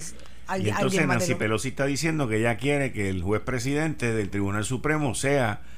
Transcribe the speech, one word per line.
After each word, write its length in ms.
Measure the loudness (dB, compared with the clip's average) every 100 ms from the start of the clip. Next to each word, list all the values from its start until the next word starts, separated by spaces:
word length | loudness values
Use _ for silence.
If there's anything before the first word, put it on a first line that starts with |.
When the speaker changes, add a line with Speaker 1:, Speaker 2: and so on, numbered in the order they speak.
| -10 -10 -10 -10 -6
Speaker 1:
al-, 140 | -2
Speaker 2:
Y 60 | 0
entonces 140 | 2
Speaker 1:
alguien 220 | 2 2 2
más 80 | 2
de 20 |
Speaker 2:
Nancy 100 | 2
Speaker 1:
los 60 | 0
Speaker 2:
Pelosi 300 | 0 0 0
está 180 | -2 0
diciendo 420 | 0 0 0 0
que 80 | 2
ella 180 | 2 2
quiere 340 | 0 2 0
que 160 | 0 -2
el 140 | 0
juez 180 | 0 0
presidente 720 | 0 -2 0 0 0 0 0
del 160 | 0 0
Tribunal 340 | 0 0 0
Supremo 500 | -2 -2 0 2 0
sea 480 | 0 2 2 2 0 -6